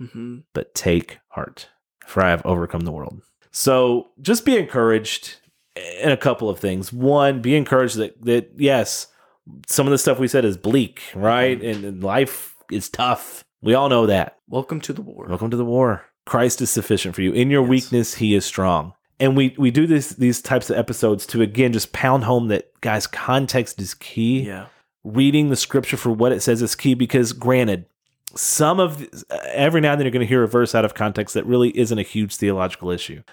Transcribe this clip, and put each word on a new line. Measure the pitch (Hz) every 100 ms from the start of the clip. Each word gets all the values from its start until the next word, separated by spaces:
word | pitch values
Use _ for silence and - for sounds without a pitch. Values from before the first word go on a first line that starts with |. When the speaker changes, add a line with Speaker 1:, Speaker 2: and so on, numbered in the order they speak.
Speaker 1:
Mm-hmm. | 120 117 120 120 -
Speaker 2:
But | - - -
take | - 87 - - _
heart, | - 69 - - _ _ _ -
for | -
I | 92
have | 85 82
overcome | 90 85 85
the | 85
world. | 78 71 - - _ _
So | - - 127 127 120 - _
just | 135 226 -
be | 247
encouraged | 156 127 113 110 107 - - - _ _ _ - 87 90
in | 139
a | 135
couple | 143 120 110
of | 92
things. | 98 92 95
One, | 123 127 143 139 135
be | 120 151
encouraged | 139 131 127 110
that, | 107 - 117
that | 120 113 139
yes, | 143 131 107 - - _ _ _ - - -
some | - 135
of |
the | 139
stuff | - 127
we | 131
said | 139 123
is | -
bleak, | 104 135 113 - - -
right? | 104 120 127 127
Speaker 1:
Mm-hmm. | 113
Speaker 2:
And, | 107 101
and | 92
life | 95 117 135 - - - -
is | 104 -
tough. | - 123 120 - - - _
We | 107
all | 123 139
know | 120 110
that. | 95 76 - _
Speaker 1:
Welcome | 123 135 160
to | -
the | 156
war. | 208 - -
Speaker 2:
Welcome | 87 113
to | 120
the | 120
war. | 123 127 98 - _ -
Christ | 123 123 -
is | 120
sufficient | - - 101 95 87
for |
you. | 92
In | 110 131
your | 143
Speaker 1:
Yes. | 123
Speaker 2:
weakness, | 131 123 123 113 -
he | 110 101
is | -
strong. | - 95 85 80 - _ -
And | 135 135
we, | 131 -
we | 131
do | 127 165
this, | 156 131
these | - 123 117
types | - 127 -
of | 117
episodes | 117 117 113 104 -
to, | 120
again, | 107 107 127
just | 113 -
pound | - 135 135 113
home | 123 117
that, | 101 - _
guys, | 120 107 -
context | - - 131 131 131 117 -
is | 95 -
key. | - - 113 131
Speaker 1:
Yeah. | 117 95 98 _ _ _
Speaker 2:
Reading | 104 110 139 147 147
the | 127
scripture | - 135 123 -
for | 123
what | 110 123
it | 101
says | - 117
is | 117 -
key | 139
because, | 127 120 131 117
granted, | - 120 127 117 95 87 _ _ _ - -
some | - - 151 185
of, | 180 147 143 - - - 65
every | 92 143 165
now | 151
and | 147
then | 131
you're |
gonna | 123 113
hear | 127
a | 113
verse | 120 120 117
out |
of | 110
context | - 107 98 104
that | 110 -
really | 123 123 -
isn't | 113 110
a |
huge | 98 110 104 -
theological | 101 95 92 - 90
issue, | 87 - 73 -